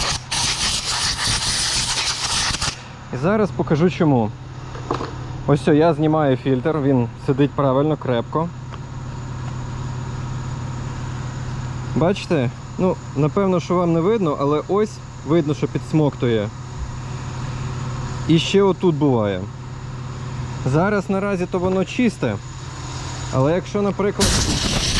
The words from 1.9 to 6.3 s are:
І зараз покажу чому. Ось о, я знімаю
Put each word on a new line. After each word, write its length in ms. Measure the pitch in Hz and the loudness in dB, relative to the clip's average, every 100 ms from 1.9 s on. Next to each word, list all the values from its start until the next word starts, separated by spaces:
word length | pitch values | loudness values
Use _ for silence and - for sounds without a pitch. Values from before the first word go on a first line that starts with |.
| - - - - - - - - - - - - | -2 -2 -2 -2 -2 -2 -2 -4 -6 -10 -16 -10
І 20 | 127 | -2
зараз 280 | 156 220 202 | 2 2 2
покажу 400 | - 143 147 175 | 0 0 4 4
чому. 400 | - 156 131 107 - - - - - - - - - - - - | 4 4 4 2 -2 -12 -12 -12 -8 -6 -6 -6 -8 -8 -4 2
Ось 220 | 143 - | 2 6
о, 40 | |
я 220 | 147 165 | 6 6
знімаю 420 | 147 156 156 147 | 4 2 4 2